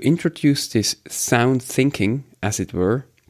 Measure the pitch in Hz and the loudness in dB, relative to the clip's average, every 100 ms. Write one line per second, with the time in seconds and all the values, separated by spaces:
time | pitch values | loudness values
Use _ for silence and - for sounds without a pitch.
0 | 135 170 165 - 147 139 - 110 101 - | 0 0 0 0 0 0 0 -2 -2 -4
1 | - - - 120 127 127 - - 139 - | -10 -8 0 2 2 2 0 0 0 2
2 | 101 135 - _ - 104 92 90 92 131 | 0 -2 -6 _ -4 -4 -4 0 0 0
3 | - _ | -4 _